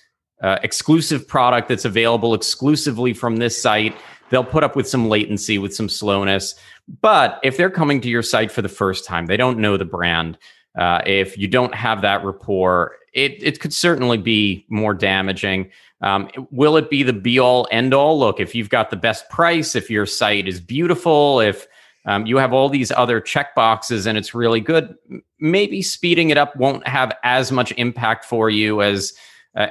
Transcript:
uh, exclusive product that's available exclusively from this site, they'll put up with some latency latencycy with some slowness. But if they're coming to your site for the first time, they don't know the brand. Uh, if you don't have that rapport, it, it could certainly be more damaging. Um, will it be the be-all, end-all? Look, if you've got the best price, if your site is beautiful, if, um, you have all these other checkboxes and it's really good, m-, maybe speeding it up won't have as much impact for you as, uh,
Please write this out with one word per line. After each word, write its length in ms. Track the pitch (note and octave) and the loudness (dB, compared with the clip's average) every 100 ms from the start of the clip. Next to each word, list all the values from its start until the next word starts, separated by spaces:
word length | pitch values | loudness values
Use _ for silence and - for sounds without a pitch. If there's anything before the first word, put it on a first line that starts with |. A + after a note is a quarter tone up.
| _ _ _ _ | _ _ _ _
uh, 160 | F#2+ F#2+ | -2 0
exclusive 640 | - - - E3 - C#3 - | -2 -2 2 2 2 -4 -2
product 400 | C#3 B2 A#2+ A#2 | 2 4 2 0
that's 180 | A#2 | -2
available 500 | A2+ G#2 A#2 A#2 A#2 | 0 2 2 2 2
exclusively 800 | A2 - - C3+ D3 D3 A2+ B2+ | 0 -2 -2 0 0 -2 -2 -2
from 240 | A2 A#2+ A2+ | -2 -2 -2
this 220 | A#2 - | -2 0
site, 360 | A#2+ G#2+ A2 - - - - | 0 2 0 -4 -18 -20 -2
they'll 140 | B2+ | 0
put 200 | B2+ D#3 | 2 0
up 120 | C#3+ | 0
with 120 | C#3 - | 0 -2
some 200 | B2+ A2+ | 0 2
latency 480 | G#2+ - G2+ - G2+ | 2 0 -4 -2 -2
latencycy 0 | |
with 180 | G2 | -4
some 140 | - G#2 | -6 -6
slowness. 640 | - G#2 G2 G2 G2 - - - - - D3+ | -4 0 2 2 0 -2 -12 -20 -20 -20 0
But 380 | A3 F3+ B2 - | 4 4 2 0
if 140 | C3+ C3 | -2 0
they're 120 | F#3 | 0
coming 300 | F#3 D3 C#3 | 0 0 0
to 80 | A#2+ | 0
your 140 | A#2 | -2
site 280 | A2 A2+ A2 | 0 0 0
for 100 | - | -4
the 80 | G2 | -6
first 340 | - G2 F#2 | -2 -2 -2
time, 220 | - E2+ | -6 -4
they 120 | E2+ G#2 | -2 0
don't 220 | B2+ A2+ | 0 2
know 180 | G#2+ G2 | 0 0
the 80 | |
brand. 520 | F2 F2+ F2 E2 E2 E2 - _ _ F2+ | -2 -2 0 0 -2 -8 -18 _ _ -2
Uh, 240 | F2 E2+ | 0 0
if 320 | - G2 F#2+ G2+ | 2 0 0 -4
you 100 | G2 | -2
don't 260 | B2+ B2 | 0 0
have 280 | G#2+ A#2 G#2+ | -2 -4 0
that 220 | G2+ G2 | 0 0
rapport, 760 | G2 F#2+ - F#2+ F#2 F2+ - - _ | -4 -8 -4 0 2 2 0 -6 _
it, 280 | B2+ C#3 - | -2 -2 -2
it 180 | D3 - | -6 -4
could 140 | D3+ | -6
certainly 440 | - F3 D3 B2 A2+ | -2 0 2 0 0
be 480 | A2+ G#2+ G#2 F#2+ - | 0 0 0 -2 -4
more 240 | G#2+ G#2+ | -2 -2
damaging. 760 | F#2 G2 F#2+ F#2+ F2+ G2 F#2+ F#2+ _ _ _ | 0 0 0 -2 -2 -2 -4 -6 _ _ _
Um, 280 | G2+ G2 G2 C3 C3 | -2 -2 -4 -14 -8
will 260 | B2+ D3+ D#3 | 2 4 4
it 120 | D#3 | 2
be 140 | C#3 | 0
the 100 | B2+ | 0
be-all, 540 | G#2 A2+ B2+ B2 B2+ A#2 | 0 0 4 4 4 2
end-all? 480 | A2+ B2+ C#3 D3+ D#3 | 0 2 4 4 4
Look, 200 | A2+ F#2+ | 2 0
if 140 | F#2 | -4
you've 160 | A#2 G#2 | -6 -2
got 200 | A#2+ A2 | 0 0
the 60 | |
best 320 | G2 A2+ G#2+ - | -2 -2 -2 -4
price, 460 | - E3+ E3 D#3 | 0 2 2 -2
if 140 | A#2 - | -4 -2
your 160 | G#2 | -2
site 420 | G2+ - G#2 G#2 F#2+ | -2 0 0 0 -4
is 140 | F2+ | -8
beautiful, 800 | F2 C3+ F3 E3+ E3+ D3 C#3+ C3 | -6 -2 -2 0 2 4 4 4
if, 280 | G#2+ G2 - _ _ _ | 2 0 -8 _ _ _
um, 200 | G#2+ G2+ | -4 -2
you 120 | A2 C3 | 0 0
have 160 | C3 | 2
all 160 | C3 C#3 | 2 2
these 220 | C#3 A#2 | 0 -2
other 280 | - A#2+ A2+ | 0 0 0
checkboxes 840 | - D3 C#3 C3 A2+ A2 - A2+ | -2 -4 -2 2 2 2 -2 -4
and 120 | G#2 G#2+ | -2 -4
it's 160 | - | -4
really 280 | A#2+ A#2 A2+ | -2 0 0
good, 340 | G#2 D#3+ A#2+ - - | 0 -2 -2 -10 -18
m-, 140 | - - - | -20 -18 -4
maybe 420 | D#3 F#3+ G#3 G3 | 0 0 0 -4
speeding 480 | F#3 - F3 E3 D#3+ | -6 -4 0 2 2
it 80 | D3 | 2
up 180 | C#3+ | 2
won't 320 | C3 C3+ C3+ - | 0 0 0 -2
have 240 | C3+ B2+ - | -2 -2 -2
as 280 | B2 C3 B2+ | 0 0 0
much 220 | C3 A#2+ | 0 -2
impact 480 | - A#2+ B2 A2+ A2+ | -2 -4 -2 -2 -2
for 260 | - A#2 A2 | -2 0 2
you 320 | G#2+ G#2+ G#2+ | 2 2 2
as, 320 | G2+ G2 G2 - - - _ | 2 0 -4 -12 -20 -20 _
uh, 120 | - G#2 | -4 -2